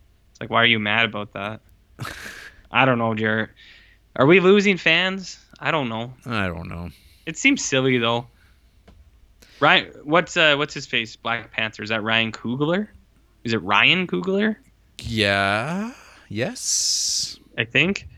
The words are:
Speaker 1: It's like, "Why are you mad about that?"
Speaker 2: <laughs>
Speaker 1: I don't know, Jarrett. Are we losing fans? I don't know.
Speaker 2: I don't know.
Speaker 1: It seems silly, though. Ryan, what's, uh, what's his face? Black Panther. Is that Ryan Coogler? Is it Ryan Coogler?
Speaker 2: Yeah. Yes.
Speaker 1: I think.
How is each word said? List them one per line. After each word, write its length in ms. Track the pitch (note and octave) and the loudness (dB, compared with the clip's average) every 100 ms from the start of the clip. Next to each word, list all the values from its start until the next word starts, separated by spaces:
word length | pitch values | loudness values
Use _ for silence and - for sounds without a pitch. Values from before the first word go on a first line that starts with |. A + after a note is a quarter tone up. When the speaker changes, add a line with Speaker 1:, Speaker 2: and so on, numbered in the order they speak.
| _ _ _ | _ _ _
Speaker 1:
It's 100 | - | -14
like, 80 | A2+ | -2
"Why 140 | A2+ | 2
are 20 | A#2 | 2
you 140 | A2+ | 2
mad 260 | G#2 A2 A2+ | 0 -2 -2
about 280 | G#2 G#2 | -4 -10
that?" 280 | G2 G2+ A2 _ _ _ - | -10 -10 -12 _ _ _ -16
Speaker 2:
<laughs> 100 | - - - - - - - | -14 -14 -16 -18 -20 -20 -4
Speaker 1:
I 120 | A#2+ | 2
don't 140 | C3 A#2+ | 2 2
know, 160 | A2+ | 0
Jarrett. 380 | A2 A2 A2 G#2+ - - - _ _ _ - | 0 0 0 -4 -10 -20 -20 _ _ _ 2
Are 80 | C3+ | 6
we 160 | F#3 | 6
losing 340 | F3+ G#3 G3+ F3 | 8 6 4 2
fans? 640 | D#3+ E3 F#3 F#3+ F3+ - _ - | 2 2 0 -4 -10 -16 _ -10
I 100 | C#3+ | -4
don't 160 | D#3+ B2 | -2 -2
know. 240 | A2+ A#2+ B2+ B2 | -4 -8 -10 -6
Speaker 2:
I 220 | A2+ F#2 | -4 -4
don't 200 | E2 F#2 | -6 -10
know. 220 | F2 F2 - - _ - | -10 -12 -14 -20 _ -14
Speaker 1:
It 120 | E3 | -2
seems 260 | C4+ C#4+ | 0 0
silly, 360 | - C3+ C3 B2 | 0 2 2 2
though. 280 | A#2 A#2+ B2 _ _ _ _ _ - - _ _ _ _ - - | 2 0 -4 _ _ _ _ _ -20 -20 _ _ _ _ -20 0
Ryan, 300 | D3 F3+ G2 - | 2 4 0 -10
what's, 320 | - E3 E3 F3 | 0 0 2 2
uh, 200 | D#3 C#3+ | 4 2
what's 160 | D3 | 0
his 120 | D3 - | -6 -6
face? 300 | B2 A2+ - | -4 -4 -8
Black 360 | A#2 A#2 A2 | -6 -6 -6
Panther. 300 | - A2 G#2+ | -6 -6 -6
Is 60 | G#2+ | -4
that 140 | A2 | -4
Ryan 300 | G#2+ A2+ A2+ | 0 0 0
Coogler? 560 | - A2+ B2+ D3 F#3 G#3+ - _ _ _ _ A#2 | -4 -6 -2 -2 -2 -4 -12 _ _ _ _ -4
Is 80 | |
it 80 | A2 | -4
Ryan 460 | F2+ G#2 B2+ F3 F3 | 2 4 4 4 0
Coogler? 500 | F3+ F3+ G3 A3 G#3+ _ _ _ - | -4 -2 0 -2 -4 _ _ _ -14
Speaker 2:
Yeah. 880 | A#2 A2 G2+ G2 G2 G#2 C#3 F#3 A3+ C4+ - - - | -4 0 2 2 2 0 -2 -6 -6 -12 -20 -20 -10
Yes. 1120 | G2+ D3+ C4 - - - - - - - - _ - | -6 -6 -6 -4 -2 -2 -2 -2 -4 -6 -10 _ -4
Speaker 1:
I 60 | |
think. 440 | A2+ C3+ E3+ G3 - | 0 2 2 -2 -8